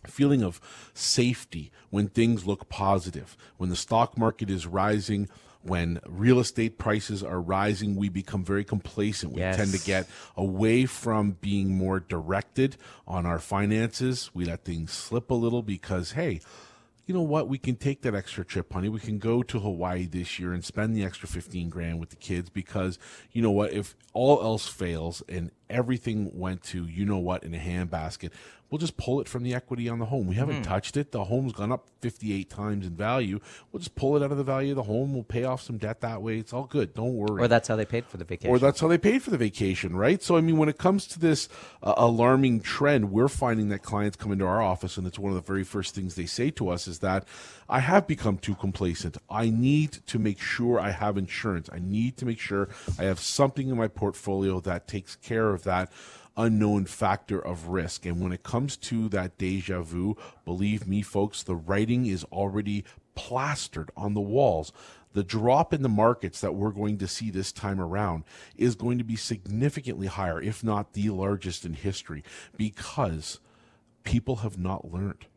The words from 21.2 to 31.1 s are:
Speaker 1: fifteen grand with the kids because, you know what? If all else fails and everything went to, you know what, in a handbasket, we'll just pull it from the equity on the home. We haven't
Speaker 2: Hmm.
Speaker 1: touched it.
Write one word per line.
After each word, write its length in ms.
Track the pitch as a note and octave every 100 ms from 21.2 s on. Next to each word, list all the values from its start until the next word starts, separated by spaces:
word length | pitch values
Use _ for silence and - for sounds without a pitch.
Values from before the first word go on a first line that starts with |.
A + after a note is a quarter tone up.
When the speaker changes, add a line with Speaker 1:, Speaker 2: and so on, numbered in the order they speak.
| F#2
Speaker 1:
fifteen 400 | F2+ - F2+ E2+
grand 320 | F2 E2 E2
with 80 | E2
the 80 | -
kids 320 | - F2 F2
because, 500 | - F#2 G2 F#2 F2+ - - -
you 100 | A#2
know 100 | A2+
what? 200 | G2+ G#2
If 240 | E2 G2+ - _
all 300 | - B2+ C#3+
else 260 | A2 A2 -
fails 560 | - F2+ E2 E2 E2 -
and 220 | F2 E2+ _ _
everything 680 | A#2 B2 B2 - G#2+ G2 -
went 240 | F#2 F#2
to, 220 | - F#2 E2+
you 200 | E2 G2+
know 120 | G2
what, 260 | F2+ F#2
in 100 | -
a 40 | E2
handbasket, 720 | E2 F2 F2+ E2 D2+ - E2+ - - - _
we'll 80 | D3+
just 180 | E3 -
pull 220 | - C3+
it 80 | -
from 160 | B2
the 100 | B2
equity 360 | B2 - A#2+ A#2
on 100 | A#2
the 60 | A2+
home. 220 | C3+ F#2+
We 80 | F#2+
haven't 220 | C3 D3
Speaker 2:
Hmm. 40 |
Speaker 1:
touched 360 | F#2+ F#2 - C#3+
it. 140 | C#3+